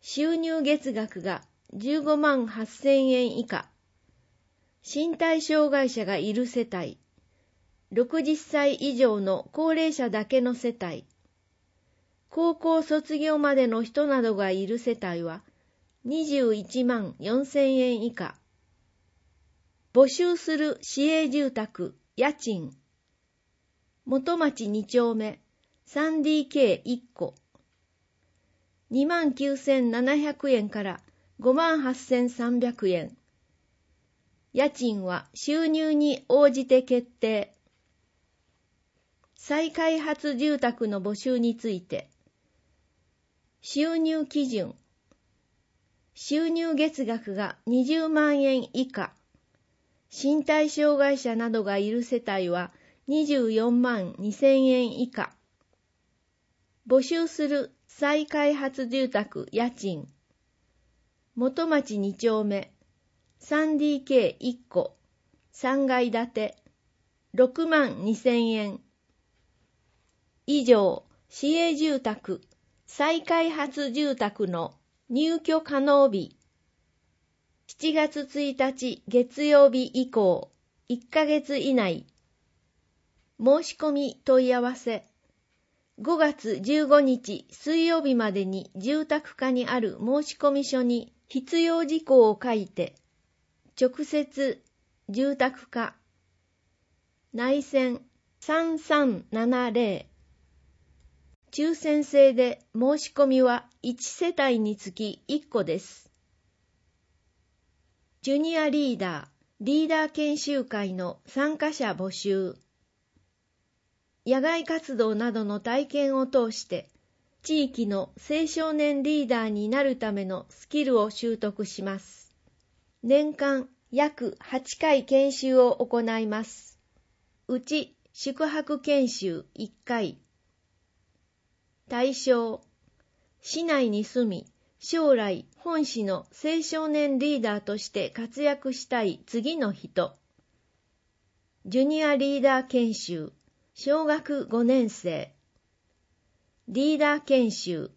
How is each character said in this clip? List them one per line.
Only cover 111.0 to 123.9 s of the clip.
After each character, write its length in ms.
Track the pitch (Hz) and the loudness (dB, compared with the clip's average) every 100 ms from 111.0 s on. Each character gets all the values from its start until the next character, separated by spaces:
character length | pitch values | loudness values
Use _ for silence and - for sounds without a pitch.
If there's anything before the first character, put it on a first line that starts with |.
| 180 - - | -8 -10 -10
参 320 | - 285 302 | -4 -4 -2
加 160 | 302 | -4
者 200 | 302 233 | -4 -6
募 180 | 175 190 | -4 -6
集。 440 | 180 202 190 185 - _ _ _ _ _ _ _ _ _ _ _ _ _ _ _ _ - | -6 -2 -2 -2 -8 _ _ _ _ _ _ _ _ _ _ _ _ _ _ _ _ -2
野 140 | 262 | 0
外 220 | 285 330 | 2 -2
活 320 | 330 320 320 254 | -2 -6 -6 -2
動 200 | 220 208 | -2 0
な 160 | 240 | -2
ど 120 | 226 | -4
の 160 | 208 202 | -6 -6
体 280 | 202 247 285 | -2 -2 -2
験 300 | 285 277 269 | -2 0 0
を 100 | 262 | 0
通 240 | 262 233 | 0 0
し 140 | 220 - | -4 -8
て、 220 | 175 - _ _ _ _ _ | -10 -10 _ _ _ _ _
地 220 | - 311 | -4 -2
域 240 | 277 269 220 | -2 -2 -4
の 240 | 196 - - - | -4 -6 -12 -6
青 160 | 302 320 | -4 -2
少 260 | 320 320 | -2 -2
年 300 | 302 294 285 | 0 0 0
リ 240 | 269 302 254 | 0 -2 0
ー 20 | |
ダ 180 | 240 220 | -2 -2
ー 40 | |
に 200 | 208 208 | -4 -2
な 120 | 262 | 0
る 140 | 277 254 | 0 -2
た 160 | 220 | -4
め 140 | 202 190 | -4 -6
の 200 | 185 - | -8 -10
ス 200 | - - | -20 -8
キ 160 | 302 285 | -4 2
ル 140 | 240 | 2
を 100 | 208 | 2
習 280 | 208 233 226 | -2 -6 -4
得 280 | 208 202 202 | -6 -6 -10
し 160 | - | -8
ま 160 | 190 196 | -8 -8
す。 380 | - - - _ _ _ _ _ _ _ | -12 -20 -20 _ _ _ _ _ _ _
年 320 | 226 277 302 | 2 4 4
間 340 | 294 277 277 262 _ | -2 -2 -2 -4 _
約 480 | _ | _